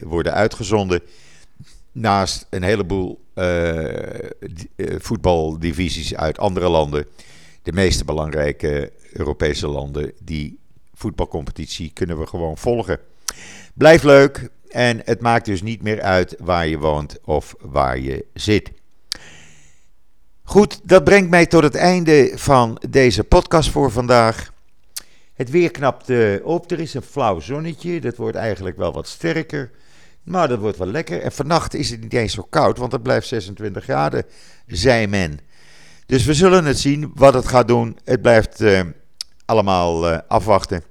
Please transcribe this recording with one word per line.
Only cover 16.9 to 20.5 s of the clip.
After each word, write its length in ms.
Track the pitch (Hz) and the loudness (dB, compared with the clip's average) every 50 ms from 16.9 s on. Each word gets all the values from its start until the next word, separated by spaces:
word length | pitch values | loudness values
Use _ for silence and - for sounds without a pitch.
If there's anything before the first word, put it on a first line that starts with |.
| 76 76 73 73 - - - | 0 -2 -4 -8 -12 -12 -6
of 300 | - 76 73 - - - - | -4 -4 -4 -4 -6 -14 -20
waar 380 | - 71 69 71 67 64 64 65 | -14 -6 -2 -2 0 0 -2 -4
je 260 | 65 67 67 - - - - | -6 -6 -8 -8 -10 -14 -14
zit. 360 | - - 107 107 90 - - - - - - - - - - - - - - - - - - - - - - - - - - - - - - - - - - - - | -6 -2 0 0 0 -2 -4 -14 -20 -20 -20 -20 -18 -16 -14 -14 -14 -16 -20 -20 -20 -20 -20 -20 -20 -20 -20 -20 -20 -20 -20 -20 -20 -20 -20 -20 -20 -20 -20 -20 -20
Goed, 380 | - - | -8 0